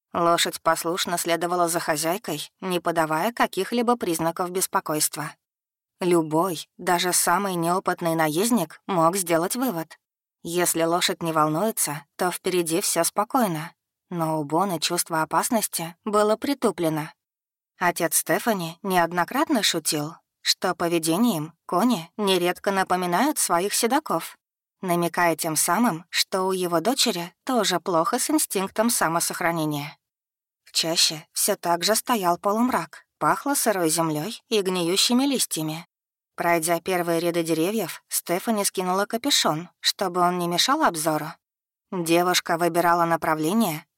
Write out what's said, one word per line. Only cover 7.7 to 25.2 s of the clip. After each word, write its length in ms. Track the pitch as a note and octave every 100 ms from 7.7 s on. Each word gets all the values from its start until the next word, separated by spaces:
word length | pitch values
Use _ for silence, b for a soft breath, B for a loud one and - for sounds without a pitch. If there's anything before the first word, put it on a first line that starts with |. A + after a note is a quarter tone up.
| F#3 - F3+ E3+ E3
наездник 680 | D#3 D#3 A#3 A#3 D#3 - -
мог 300 | F3+ E3 G3
сделать 380 | F3 E3 F3 A#3+
вывод. 440 | C4 E3 D#3+ - _ _ _ _
Если 400 | E3+ F3 F3 E3
лошадь 380 | E3 F3 - E3+
не 120 | E3+
волнуется, 720 | D#3 D#3 D#3 A3 - D#3 D3 - -
то 160 | F3+
впереди 480 | - F#3+ F3+ E3 D#3+
все 240 | - E3+
спокойно. 680 | E3 - G#3+ C4+ G#3 D#3 E3 _ _ _ -
Но 300 | F3 D#3+ D#3
у 60 | C#3+
Боны 340 | D#3+ G3 D#3+
чувство 420 | - F3 - D#3+
опасности 720 | D#3 E3 G#3+ A3+ - - E3 - G#3+
было 320 | G#3 G#3 A3
притуплено. 720 | - C#4 G#3+ F3+ E3 D#3 D#3 _ _ _ _ _ _ -
Отец 380 | F3+ - E3 -
Стефани 600 | - D#3+ A#3+ G3 E3 -
неоднократно 800 | G3 F#3 E3+ F3 E3+ C4+ E4 B3
шутил, 520 | - E3+ - D#3 D3+ - _ _
что 340 | - - F#3+ E3+
поведением 760 | E3+ E3+ D#3+ E3+ A#3+ E3 D#3 _ -
кони 460 | F3+ B3 F#3 D#3+ -
нередко 540 | G3+ F3+ F3 F3 G3+
напоминают 680 | G3 F#3 F#3 F3+ F3 C#4+ C#4
своих 340 | - E3+ G3+
седаков, 640 | - A3+ C#4+ - E3 - - _ _ _ _
намекая 540 | F#3 F3 E3+ F3+